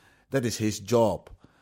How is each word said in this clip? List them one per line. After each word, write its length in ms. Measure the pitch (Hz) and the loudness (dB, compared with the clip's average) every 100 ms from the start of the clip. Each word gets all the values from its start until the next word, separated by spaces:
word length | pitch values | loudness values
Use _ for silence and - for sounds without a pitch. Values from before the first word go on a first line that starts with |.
| _ _ _ | _ _ _
that 140 | 135 | -4
is 120 | 120 - | -4 -2
his 240 | 107 95 | -4 -4
job. 500 | 98 117 113 85 - - _ _ | 0 2 2 0 -8 -20 _ _